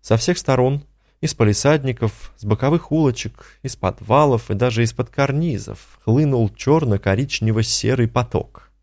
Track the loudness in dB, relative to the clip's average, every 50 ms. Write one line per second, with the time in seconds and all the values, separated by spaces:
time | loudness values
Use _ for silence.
0 | _ 2 0 2 2 0 -2 -2 0 0 0 2 2 2 0 -2 -6 _ _ _
1 | _ _ _ _ -6 -6 0 2 2 2 2 2 2 2 2 2 2 -2 -4 -2
2 | -4 -4 -4 -6 -18 -20 -18 _ -2 -2 -2 0 2 0 0 0 -2 -2 -2 0
3 | 2 0 0 -2 -8 -12 -12 -14 -20 -20 -20 _ _ -12 -10 -4 -4 -4 -4 -4
4 | -4 0 2 4 4 4 2 0 -2 -4 -4 -2 0 0 0 0 0 -2 0 -4
5 | -8 -6 -2 -2 -2 0 0 -2 -2 -2 -4 -6 -8 -10 -14 -16 -16 -20 -20 _
6 | _ 0 2 2 2 2 2 2 0 0 -2 -4 0 2 2 2 2 0 -2 0
7 | 0 0 0 0 -2 -4 -4 -4 -2 0 0 0 0 -2 -2 -4 0 0 0 2
8 | 0 0 0 -2 -2 0 -2 -4 -4 -4 _ -20 -20 _ _ _